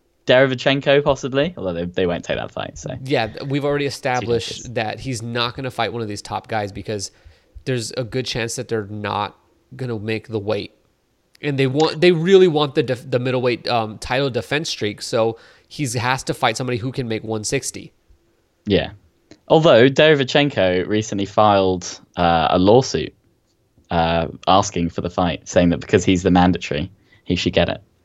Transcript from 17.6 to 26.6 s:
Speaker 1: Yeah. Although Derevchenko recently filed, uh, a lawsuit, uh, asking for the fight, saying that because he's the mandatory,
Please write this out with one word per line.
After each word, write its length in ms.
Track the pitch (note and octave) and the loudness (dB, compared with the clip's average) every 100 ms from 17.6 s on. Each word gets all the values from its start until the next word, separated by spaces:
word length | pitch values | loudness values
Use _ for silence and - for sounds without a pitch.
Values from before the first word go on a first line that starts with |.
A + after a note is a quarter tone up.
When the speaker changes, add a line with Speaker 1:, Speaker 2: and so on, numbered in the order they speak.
| - G2 - _ _ _ _ _ _ _ - | -4 -12 -16 _ _ _ _ _ _ _ 0
Speaker 1:
Yeah. 260 | F2+ C#2 - _ _ _ - - | 0 0 -10 _ _ _ -10 2
Although 400 | D#3+ D#3+ A#2+ C3+ | 4 8 8 6
Derevchenko 960 | C#3 D#3 D3 C3 D3+ C#3+ - F#2 F2+ F2 | 6 4 4 2 2 2 2 2 2 0
recently 400 | G#2+ G#2+ G2 F#2+ | -2 -2 -4 -2
filed, 760 | - G#2+ G2+ F#2+ F#2 - - _ - | 2 4 4 2 0 -6 -14 _ 0
uh, 320 | F2 E2 E2 | 2 2 2
a 80 | F2+ | 4
lawsuit, 560 | F#2+ A#2+ B2+ D#2+ C#2+ - _ _ _ _ _ _ - | 6 6 4 -2 -6 -12 _ _ _ _ _ _ -4
uh, 380 | E2+ E2 E2+ E2 - - | 0 0 0 -4 -4 2
asking 440 | F#2+ G2+ F#2 E2+ | 2 2 -2 -4
for 100 | - | -4
the 100 | F2 | -6
fight, 380 | - F2 - - | -2 -2 -4 -2
saying 220 | F#2 F2 | 2 2
that 100 | E2 | 2
because 240 | - G2+ | 2 2
he's 180 | F#2 F#2 | 4 2
the 80 | F#2 | 4
mandatory, 580 | F2+ F2+ F2 | 4 4 2